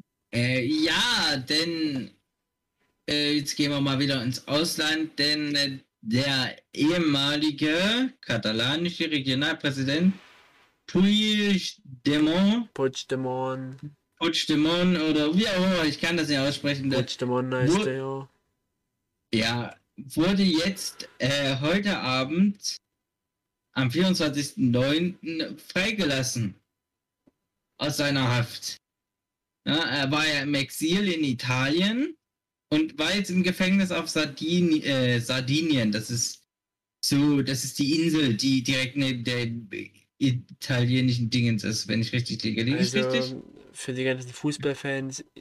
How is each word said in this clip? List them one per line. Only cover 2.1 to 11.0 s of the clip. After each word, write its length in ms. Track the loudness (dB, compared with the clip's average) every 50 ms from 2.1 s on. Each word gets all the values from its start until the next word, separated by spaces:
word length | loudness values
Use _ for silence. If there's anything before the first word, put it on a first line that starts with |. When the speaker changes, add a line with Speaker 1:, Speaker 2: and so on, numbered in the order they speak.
| -12 _ _ _ _ _ _ _ _ _ _ _ _ _ _ _ _ _ -6 -4
Speaker 1:
äh, 240 | -2 -2 0 0 0 -2
jetzt 180 | -2 -4 -2
gehen 140 | -2 -2 0 0
wir 80 | 0
mal 180 | 0 0 0 0
wieder 240 | 0 0 0 -2 -2
ins 240 | -4 -4 -6 -6 -4
Ausland, 680 | -2 -2 0 -2 -2 -2 -2 -2 0 -2 -4 -4 -4 -2
denn, 360 | 0 0 0 0 -2 -2 -2
äh, 240 | -2 -2 -2 -4 -8 -14 _ _ _ -6
der 540 | -2 0 0 2 2 0 0 -2 -2 -6 -10 _ _ -4
ehemalige 1400 | 0 2 2 4 4 2 2 2 2 2 0 0 0 0 0 0 0 0 0 2 2 2 2 2 0 0 -2 -4 _
katalanische 920 | -8 -4 -4 -2 -2 -2 -2 0 0 0 0 0 -2 -2 -2 -2 -4 -2
Regionalpräsident 1040 | -2 -2 0 0 0 0 0 -2 -2 -2 -2 -4 -2 -2 -2 0 0 4 4 2 2 0 -8 -20 -20 -20 -20 _ _ _ _ _ _ _ _
Puigdemont, 1800 | -2 2 4